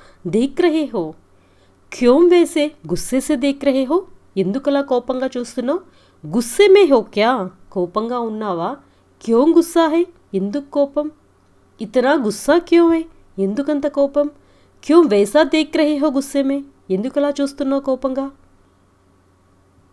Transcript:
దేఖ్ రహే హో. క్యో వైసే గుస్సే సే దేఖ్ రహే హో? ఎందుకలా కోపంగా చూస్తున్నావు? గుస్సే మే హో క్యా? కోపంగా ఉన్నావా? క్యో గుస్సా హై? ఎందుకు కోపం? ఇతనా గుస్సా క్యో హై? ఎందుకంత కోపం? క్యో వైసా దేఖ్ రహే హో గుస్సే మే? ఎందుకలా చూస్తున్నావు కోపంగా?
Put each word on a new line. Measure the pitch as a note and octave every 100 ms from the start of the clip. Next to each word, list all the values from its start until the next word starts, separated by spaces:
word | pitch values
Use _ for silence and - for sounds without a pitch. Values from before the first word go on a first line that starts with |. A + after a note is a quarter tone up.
| - _ F3+
దేఖ్ | F3+ C4+ C#4
రహే | F4+ D#4 C#4+
హో. | A3 D#3+ D#3 _ _ _ _ _ _ _
క్యో | - A#3+ C4
వైసే | F4 F4 E4 - D4
గుస్సే | D4+ D#3 F3 - B3+
సే | C4 D4+
దేఖ్ | C#4 C#4 C#4+
రహే | C4+
హో? | B3+ E4 G4 - _ -
ఎందుకలా | F#3 A3+ C#4 C#4
కోపంగా | C#4 B3 B3 B3+ B3+ B3
చూస్తున్నావు? | A#3+ - B3 E4 - _ _ _ D3+
గుస్సే | F#3 A#3+ - G4+
మే | F#4+ F#4
హో | C4+
క్యా? | G#3 - G#3+ B3+ F#3 - -
కోపంగా | - F3+ G#3+ A3+ B3
ఉన్నావా? | A#3 G#3+ G#3+ F3 F3 C#4 _ _ _ _ -
క్యో | A3+ D4
గుస్సా | E4 E4 E4+ E4
హై? | D#4+ F4 - _
ఎందుకు | G3 G3 C#4 C#4+
కోపం? | C#4+ C#4 C#4 D4+ D4+ _ _ _ _ _ _
ఇతనా | G#3+ C4 B3
గుస్సా | D4+ A3 G3+ - D#4+
క్యో | F4 E4+ E4+
హై? | E4 D#4+ - _ -
ఎందుకంత | G3 G#3+ C#4 D4 D4
కోపం? | C#4+ C#4 C#4+ D4 - _ _ _ _
క్యో | - D#4+
వైసా | D#4 G3+ G#3 D4
దేఖ్ | D#4 D#4 D4+ D#4
రహే | D4+ D4+
హో | D4+
గుస్సే | C4+ C#4 C#4
మే? | C4+ C#4 C#4 _ -
ఎందుకలా | F#3+ A3+ C#4 C#4+ C#4+
చూస్తున్నావు | C#4 C#4 C4+ C#4
కోపంగా? | C#4 C4 C4+ C4 C4+ - _ _ _ _ _ _ _ _ _ _ _ _ _ _ _